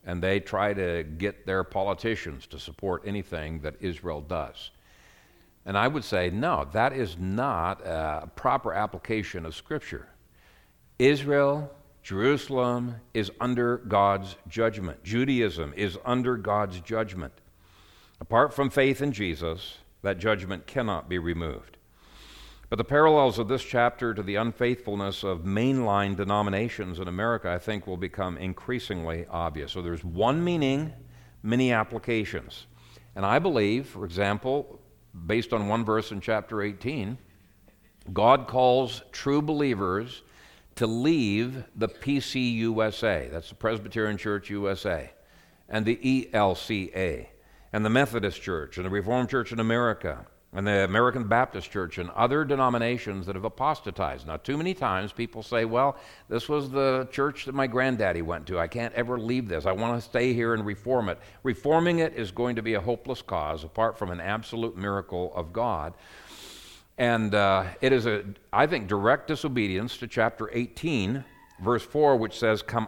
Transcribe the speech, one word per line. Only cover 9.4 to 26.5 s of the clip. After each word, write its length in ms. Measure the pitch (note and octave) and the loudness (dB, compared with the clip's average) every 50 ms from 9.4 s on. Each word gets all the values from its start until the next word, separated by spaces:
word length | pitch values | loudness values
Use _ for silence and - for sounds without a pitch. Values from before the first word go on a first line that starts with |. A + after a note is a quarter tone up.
| D#2+ | -8
of 80 | D#2+ D#2 | -8 -10
Scripture. 540 | - - - D3+ D3 - - - - - - - _ _ _ _ _ _ - - - - _ _ _ _ _ _ _ | -12 -10 -8 -8 -8 -6 -8 -12 -12 -12 -16 -20 _ _ _ _ _ _ -20 -20 -20 -20 _ _ _ _ _ _ _
Israel, 720 | B2 C3+ D3 C#3 C#3 C#3+ C#3+ C#3+ C#3+ C#3 C#3+ D3+ D3 C#3 - - - - _ _ | 6 6 6 6 2 2 4 4 4 4 2 0 -4 -8 -12 -18 -20 -20 _ _
Jerusalem 920 | _ - G2 F#2+ A2 C3+ D3 C3 - - C#3 B2+ B2 B2 B2 A#2+ B2 B2 A#2 A2+ - _ _ | _ -6 -2 2 4 4 4 2 0 -2 0 2 2 2 2 0 -2 -4 -6 -10 -14 _ _
is 180 | A2+ G#2 F#2+ - - | -2 -2 -2 -4 -4
under 380 | A#2+ B2 B2 B2 A#2+ A#2+ B2 A#2+ | -2 0 2 2 4 2 2 0
God's 580 | - G#2 G#2+ G2+ G2+ G2+ G2 G2 F#2+ F#2+ - - - | -2 2 4 4 6 6 4 2 -2 -8 -14 -16 -18
judgment. 560 | F2 - A2 A2+ A2+ G2+ G#2 F#2 E2+ C#2 - - | -8 -2 0 2 2 0 -2 -6 -6 -8 -8 -8
Judaism 680 | F2+ G#2+ A#2 C3 C#3 C3+ B2 A2+ G2+ D#2+ E2 D#2+ C#2+ D2 | -2 0 2 2 2 4 2 2 2 0 -4 -6 -6 -2
is 220 | F#2+ G#2 G2 E2+ - - | -2 -2 -2 -2 -4 -2
under 320 | B2+ B2 B2+ A#2+ B2+ B2 | 0 0 0 2 0 -2
God's 420 | A2 F#2+ G#2+ G#2 G#2 G#2 G2 F2+ F2+ | -2 0 0 0 0 0 -2 -4 -10
judgment. 520 | E2 - A2+ A2 A2 G2+ F#2 F2+ D#2 C2+ - - _ _ _ _ - _ - - - - - - - _ _ _ | -8 -4 -4 -2 -2 -4 -6 -8 -10 -10 -12 -18 _ _ _ _ -20 _ -20 -20 -20 -20 -20 -20 -20 _ _ _
Apart 320 | - - A2 A#2 C#3 C#3+ | -6 2 6 6 6 6
from 160 | - - C#3 B2 | 4 0 0 2
faith 320 | - C#3+ C3+ C3+ C3 - | 4 4 4 4 4 2
in 100 | C#3 D3 | 0 -2
Jesus, 680 | B2+ G2 G2+ F2+ D#2+ D2+ E2 E2 D#2+ F2 - - - - - _ _ _ | -2 -2 -2 -4 -2 -2 -4 -4 -4 -4 -8 -14 -16 -18 -20 _ _ _
that 160 | - G2 F#2+ F2 | -4 -4 -2 0
judgment 480 | G2 A2 G#2+ F#2+ F#2 F2+ F#2+ E2+ - | 2 2 2 2 0 -6 -8 -8 -8
cannot 420 | - - C#3 A#2+ A2 F#2+ D#2+ - - | -6 -4 -2 0 0 -2 -2 -2 -4
be 100 | F2+ F2+ | -4 -2
removed. 600 | E2 F2 E2+ E2+ E2 D#2+ C2 G#1 - - - _ _ _ _ _ - - - - - - - - - - - - - - | -2 -2 -2 -2 -4 -4 -6 -8 -12 -18 -20 _ _ _ _ _ -20 -20 -20 -20 -20 -20 -20 -20 -20 -20 -20 -20 -6 -6
But 80 | A#2+ | -4
the 80 | G#2 A2+ | -4 -2
parallels 540 | - C#3 D3 D#3 D#3+ D#3 D3+ C#3 B2+ G#2 A2+ | 2 4 6 8 8 8 8 6 4 4 0
of 100 | A2+ G2+ | -2 0
this 160 | C3 B2 - | -2 -2 -2
chapter 480 | - - B2 A#2+ A#2+ - - B2+ A#2 | 0 2 4 4 4 2 0 -4 -4
to 100 | G#2+ G2+ | -2 -4
the 120 | G2+ F#2 G2+ | -4 -2 0
unfaithfulness 920 | G2+ A2+ A#2 A2 - B2 A#2+ B2 A#2+ - G#2+ G2+ G2+ G2 G2 F#2+ - - | 0 0 0 0 0 0 0 0 -2 -4 -6 -4 -2 -4 -4 -4 -4 -4
of 200 | G2 F#2 E2+ E2 | -4 -4 -2 -2
mainline 680 | G2 G2 G#2 A#2 C3+ C3+ C3 A#2+ G#2+ G2+ G2+ G2+ G2 G2 | -2 0 2 4 4 4 2 2 2 4 2 2 2 0
denominations 840 | F2+ G2+ F#2+ G2+ G#2 G#2 G2+ | -2 0 2 2 2 2 2